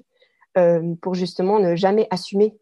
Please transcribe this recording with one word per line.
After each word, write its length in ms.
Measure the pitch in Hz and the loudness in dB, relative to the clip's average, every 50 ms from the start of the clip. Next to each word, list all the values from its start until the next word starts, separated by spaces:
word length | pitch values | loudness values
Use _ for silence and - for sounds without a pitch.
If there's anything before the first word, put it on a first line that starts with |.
| _ _ _ _ _ _ _ _ _ _ - 190 | _ _ _ _ _ _ _ _ _ _ 0 2
euh, 360 | 180 170 170 165 165 170 170 170 - | 4 4 4 2 0 -4 -6 -6 -6
pour 120 | 185 185 | -6 -4
justement 440 | 180 185 175 - - 185 190 208 214 | -4 -4 -4 -4 -2 -2 0 2 2
ne 160 | 196 175 170 | 2 2 0
jamais 320 | 165 196 190 202 214 - - 180 | 0 0 0 2 0 0 -2 -4
assumer 440 | 175 - - 202 196 208 220 214 _ | -8 -6 -4 -2 0 0 0 -2 _